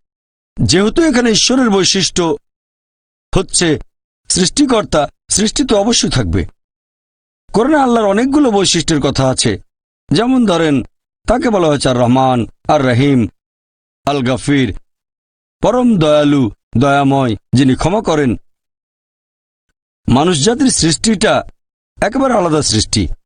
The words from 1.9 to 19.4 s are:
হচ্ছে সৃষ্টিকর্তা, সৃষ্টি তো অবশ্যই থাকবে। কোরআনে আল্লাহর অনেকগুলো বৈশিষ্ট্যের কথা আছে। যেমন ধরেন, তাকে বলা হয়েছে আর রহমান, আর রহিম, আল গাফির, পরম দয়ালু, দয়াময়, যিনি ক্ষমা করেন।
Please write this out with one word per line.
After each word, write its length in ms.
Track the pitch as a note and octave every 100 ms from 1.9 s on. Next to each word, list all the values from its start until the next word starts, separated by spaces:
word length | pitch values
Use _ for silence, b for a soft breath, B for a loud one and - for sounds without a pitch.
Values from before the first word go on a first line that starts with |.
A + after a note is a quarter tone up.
| G3 F3 - E3 D3 _ _ _ _ _ _ _ _ _
হচ্ছে 440 | F#3 F#3+ - E3+ D3 - _ _ _ -
সৃষ্টিকর্তা, 800 | E3+ F#3 - C#4+ A3+ C#3+ D#3 C#3+ - -
সৃষ্টি 340 | - G#3+ -
তো 160 | B3+ G#3
অবশ্যই 300 | G#3 A3+ G3
থাকবে। 360 | B2+ F#2+ F2 - - _ _ _ _ _ _ _ _ _
কোরআনে 240 | G3 C4 D4+
আল্লাহর 300 | C4 A#3 G#3
অনেকগুলো 440 | G3+ C4 D4 C4+
বৈশিষ্ট্যের 500 | G3+ F3+ E3+ D3+ D#3
কথা 280 | C#3 C3 C3
আছে। 300 | B2 A#2+ F#2+ - _ _ _ _
যেমন 340 | D3+ A#3+ C4 G#3+
ধরেন, 360 | E3 D#3 C#3 - _ _ _ -
তাকে 220 | A#3+ B3+
বলা 180 | G3+ D#3+
হয়েছে 200 | C#3+ C#3
আর 100 | B2
রহমান, 480 | A#2+ B2+ C3 B2 G#2+ - -
আর 180 | D3+ C3
রহিম, 420 | A#2+ C#3+ C3 G#2 - _ _ _ _ _ _ -
আল 160 | C#3+
গাফির, 560 | A#2+ B2+ - C#3+ A#2+ F2+ - _ _ _ _ _ _ _
পরম 340 | F#3 B3 B3 G3+
দয়ালু, 520 | D3+ D3+ D3 C#3+ A#2 - _ A2+
দয়াময়, 600 | C#3 C#3 C3+ C3+ B2+ G2+ _
যিনি 220 | A#2+ C3+
ক্ষমা 280 | B2+ D#3+ G#3
করেন। 340 | G3 D#3 C3+ G2+ - _ _ _ _ _ _ _ _ _